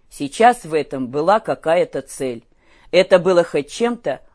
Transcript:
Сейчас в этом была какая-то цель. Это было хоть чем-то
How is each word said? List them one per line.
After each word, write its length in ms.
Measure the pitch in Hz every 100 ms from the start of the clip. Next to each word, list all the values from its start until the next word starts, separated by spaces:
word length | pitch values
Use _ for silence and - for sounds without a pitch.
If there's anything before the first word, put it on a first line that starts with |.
| _
Сейчас 560 | - 143 - 226 233
в 100 | 160
этом 340 | 156 139 139 127
была 320 | 139 165 214
какая-то 640 | 220 139 160 175 160 143
цель. 420 | - - 135 117 - _ _ _ _
Это 280 | 175 185 185
было 260 | 170 175
хоть 260 | 170 151 139
чем-то 500 | - 233 233 160 127 _